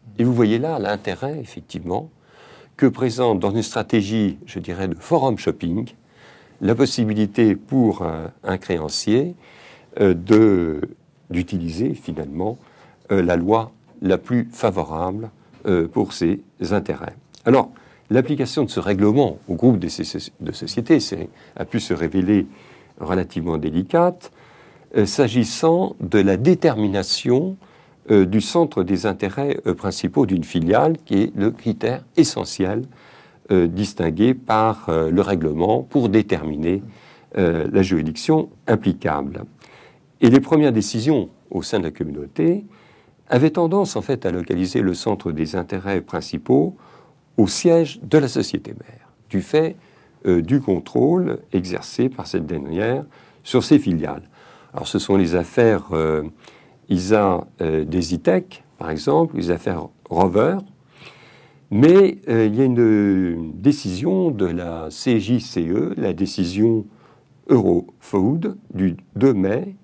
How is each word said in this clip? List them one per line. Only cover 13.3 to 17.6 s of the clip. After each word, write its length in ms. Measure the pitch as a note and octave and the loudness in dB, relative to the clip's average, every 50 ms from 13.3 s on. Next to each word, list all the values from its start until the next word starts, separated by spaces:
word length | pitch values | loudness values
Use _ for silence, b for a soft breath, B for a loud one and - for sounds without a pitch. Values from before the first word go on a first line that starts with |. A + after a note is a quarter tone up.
| F2 | 0
loi 360 | E2+ E2+ F#2+ A2 A2+ A2+ A2 _ _ _ _ _ - | 0 2 2 0 0 0 -4 _ _ _ _ _ -6
la 160 | - F#2+ F#2+ F2 | 0 0 0 0
plus 300 | - - B2 A#2+ - A#2 | 0 -2 -2 -2 -2 -4
favorable, 760 | - - - A2 F#2 G2 D#2 D#2 D#2+ D#2+ F2 F#2 F#2+ G#2+ A2+ A2 _ b b b b - - | -8 -2 -2 -2 -2 -2 -6 -6 -6 -6 -6 -6 -6 -8 -10 -14 _ b b b b -8 -2
euh, 220 | G#2+ F#2 F2 E2 E2 | 0 0 0 0 0
pour 240 | - B2 G#2 - | -2 -4 -4 -4
ses 280 | - - F2 E2 G2 G2 - _ _ _ F#2 E2+ | -4 -2 -2 -2 -2 -2 -6 _ _ _ -4 -2
intérêts. 440 | G2+ G2+ - - D#2 - - - - - _ _ - - _ | -2 -2 -2 -4 -8 -8 -10 -14 -16 -18 _ _ -20 -2 _
Alors, 260 | A2+ B2+ C3 | 4 4 4